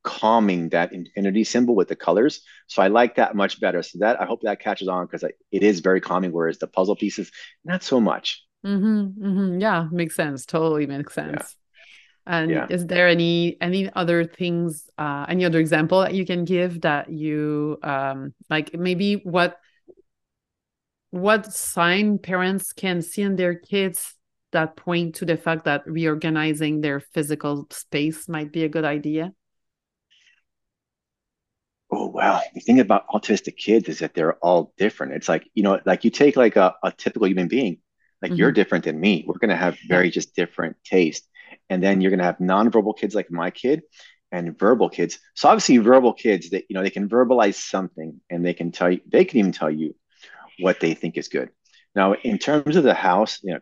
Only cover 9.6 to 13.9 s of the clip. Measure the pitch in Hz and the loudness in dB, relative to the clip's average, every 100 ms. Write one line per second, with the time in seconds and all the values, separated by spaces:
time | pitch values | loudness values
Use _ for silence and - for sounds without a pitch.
9.6 | 214 175 160 175 165 - 156 135 - 165 | 0 0 -2 -4 -4 -4 -4 -6 -6 -2
10.6 | 160 151 143 139 143 - 151 151 - - | 0 0 -2 -6 -8 -10 -8 -8 -10 -18
11.6 | _ _ _ - _ _ - 170 160 151 | _ _ _ -20 _ _ -6 -4 -2 -2
12.6 | - 180 170 175 180 170 170 170 170 - | -4 -6 -4 2 4 4 2 0 0 -2
13.6 | 175 190 190 | -4 -2 -4